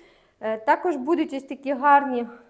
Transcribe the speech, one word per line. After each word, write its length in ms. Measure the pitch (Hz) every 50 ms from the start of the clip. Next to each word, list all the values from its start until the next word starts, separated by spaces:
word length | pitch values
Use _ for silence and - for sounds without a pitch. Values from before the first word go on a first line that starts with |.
| - _ _ _ _ _ _ -
Е, 180 | 208 220 220 220
також 380 | - 285 311 - - 359 -
будуть 360 | - 247 302 339 294 311 -
ось 100 | 269 269
такі 300 | 269 - 277 - - 269
гарні 540 | 285 240 285 285 285 285 262 262 254 240 233 233 - - -